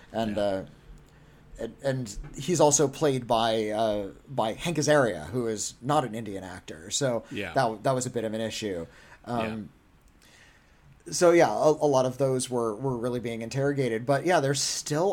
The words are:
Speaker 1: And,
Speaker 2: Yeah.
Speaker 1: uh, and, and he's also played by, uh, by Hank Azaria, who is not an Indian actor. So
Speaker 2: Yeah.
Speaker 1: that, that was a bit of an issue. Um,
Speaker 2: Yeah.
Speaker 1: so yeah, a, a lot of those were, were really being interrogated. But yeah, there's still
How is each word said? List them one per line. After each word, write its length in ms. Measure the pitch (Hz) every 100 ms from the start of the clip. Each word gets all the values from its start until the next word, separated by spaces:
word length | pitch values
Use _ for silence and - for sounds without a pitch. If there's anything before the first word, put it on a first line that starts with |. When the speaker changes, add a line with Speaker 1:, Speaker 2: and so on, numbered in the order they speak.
| -
Speaker 1:
And, 240 | 110 110 101
Speaker 2:
Yeah. 60 |
Speaker 1:
uh, 220 | 101 95 - - - - - - - - - -
and, 140 | 113 -
and 340 | 139 131 113 - - -
he's 220 | 139 165
also 260 | 151 143 139
played 400 | - 151 131 117
by, 420 | 113 113 113 107
uh, 380 | 107 113 104 98 - -
by 240 | 127 110
Hank 220 | 104 175 160
Azaria, 480 | 147 151 120 85 76
who 180 | 127 117
is 280 | 107 - -
not 220 | 123 147
an 100 | 123
Indian 300 | 110 107 95
actor. 460 | 92 92 - 80 90
So 320 | - 139 117 -
Speaker 2:
Yeah. 220 | 98 95
Speaker 1:
that, 280 | 135 123 110
that 120 | 135
was 120 | 131 123
a 40 |
bit 140 | 117
of 80 | 110
an 60 | 110
issue. 460 | 110 - 107 87 82 - - -
Um, 440 | - 120 110 110 101 - _ _ _ _ _ - - _ _ _ - - -
Speaker 2:
Yeah. 60 |
Speaker 1:
so 180 | 156 175
yeah, 180 | 170 135
a, 180 | 107 147
a 180 | 151 147
lot 180 | 131 127
of 120 | 123
those 320 | 135 131 127
were, 240 | 123 117
were 220 | 104 135 120
really 240 | 123 123
being 220 | 117 113
interrogated. 640 | 113 131 139 143 127 113 123
But 200 | 139 156
yeah, 140 | 175
there's 200 | 135 139
still 520 | - - - 151 190